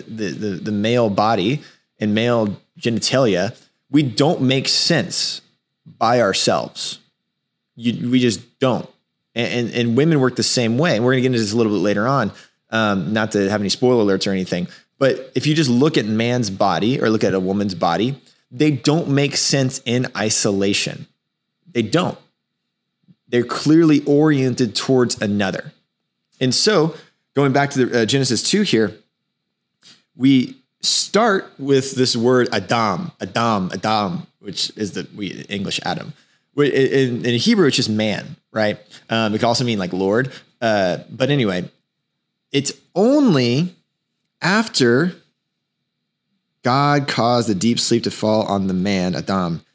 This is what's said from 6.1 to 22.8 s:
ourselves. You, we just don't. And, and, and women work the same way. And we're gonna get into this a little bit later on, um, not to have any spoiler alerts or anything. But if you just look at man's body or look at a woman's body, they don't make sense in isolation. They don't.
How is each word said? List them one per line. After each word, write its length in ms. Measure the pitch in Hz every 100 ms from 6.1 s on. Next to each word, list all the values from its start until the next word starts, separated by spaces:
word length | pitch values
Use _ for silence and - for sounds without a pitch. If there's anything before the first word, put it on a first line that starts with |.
| 123
ourselves. 760 | 101 92 120 82 58 - - - _ _ _ _ _ _ _ 117
You, 340 | 117 101 123
we 80 | 127
just 400 | 123 92 - _
don't. 320 | 131 101 - _ _ _ _ -
And, 320 | - 123 117
and, 80 | 120
and 200 | 120 117
women 220 | 160 147
work 160 | 127
the 80 | 123
same 360 | - 127 113 120
way. 180 | 170 107
And 80 |
we're 80 | 123
gonna 80 | 131
get 60 | 127
into 100 | 120
this 140 | 101
a 40 | 117
little 140 | 110
bit 80 | 101
later 300 | 101 101 120
on, 240 | 139 101 - - _ _
um, 420 | 113 107 98 85
not 180 | 110 110
to 160 | 104 98
have 120 | 107
any 80 | 98
spoiler 360 | - 123 123
alerts 220 | 101 95 101
or 60 |
anything. 340 | 95 92 87 90 - _ -
But 320 | 131 - - 131
if 100 | 147
you 80 |
just 160 | 156 135
look 260 | 120 151 147
at 100 | 110
man's 440 | 110 120 123 104
body 500 | 95 101 80 107 135
or 80 | 113
look 140 | 110
at 120 | 107
a 60 | 95
woman's 340 | 92 101 101
body, 460 | 82 87 85 123 139 _ _ _
they 220 | 127 151
don't 360 | 131 147 160 143
make 280 | 139 143 -
sense 440 | - 139 131 -
in 220 | 120 123 127 98
isolation. 920 | 107 - 110 98 101 98 - - - _ _ _ _ _ _
They 120 | 120
don't. 360 | 107 160 - - _ _ _ _ _ _